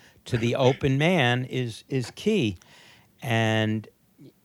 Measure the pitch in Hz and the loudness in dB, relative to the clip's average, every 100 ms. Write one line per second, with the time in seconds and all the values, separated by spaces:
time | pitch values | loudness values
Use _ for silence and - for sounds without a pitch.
0 | - _ - 120 117 123 127 139 147 135 | -20 _ -6 -2 -2 2 2 2 0 2
1 | 156 185 123 123 127 131 123 110 - 135 | 2 4 2 2 -2 -4 -6 -8 -6 -4
2 | 117 - 208 214 113 87 - - - - | -4 -4 -2 0 0 -4 -14 -20 -20 -20
3 | _ _ - 113 110 110 107 110 104 _ | _ _ -2 0 2 2 0 -2 -8 _
4 | _ _ 139 _ | _ _ -20 _